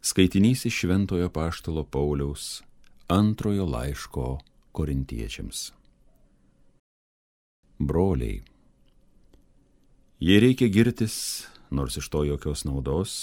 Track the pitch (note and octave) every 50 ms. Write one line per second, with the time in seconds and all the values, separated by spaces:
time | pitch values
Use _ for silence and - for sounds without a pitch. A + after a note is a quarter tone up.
0 | - - - - F#2 F2+ - G2 G2 A#2 B2+ C3 - A#2+ - - - F2 F2+ F#2+
1 | G2+ F#2+ G2 F2 F2 E2+ - D#2 D#2+ D#2+ D#2+ - - - D#2+ D#2 D2 - - C2
2 | C#2+ D2 D2 C#2 C#2+ C#2+ C#2+ - - - - - - - - - - - - -
3 | - - F2 F#2+ G#2+ G#2+ G#2+ - - G#2+ G2+ G2 F#2+ E2 B1+ A#1 A#1+ C#2+ C#2+ -
4 | - - - D2+ B1+ B1+ C2 C#2 - _ _ _ _ _ _ - D#2+ D2 C#2+ C2+
5 | C2+ - - A1+ A1+ A1 - - - G1+ - - - - - _ _ _ _ _
6 | _ - _ _ _ _ _ _ _ _ _ _ _ _ _ _ _ _ _ _
7 | _ _ _ _ _ _ _ _ _ _ _ _ _ _ _ - D2 C#2 C#2+ E2
8 | F#2 G2 F2+ C2 A#1 A1+ G1+ - - - _ _ _ _ _ _ _ _ _ _
9 | _ _ _ _ _ _ _ _ _ _ _ _ _ _ _ _ _ _ _ _
10 | _ _ _ _ - F2 F#2+ G#2 A2+ B2+ C3 - B2+ B2 F#2+ G#2 A#2 B2 A#2+ -
11 | A#2 A2 - - - - - - - - - - - _ - C#2 C#2 C2+ - D#2+
12 | D2 - - D2+ D2 D2 D2 C#2+ - D2+ D2 - - D2 C#2 C#2 C2 C#2+ D2+ E2
13 | G2 - - -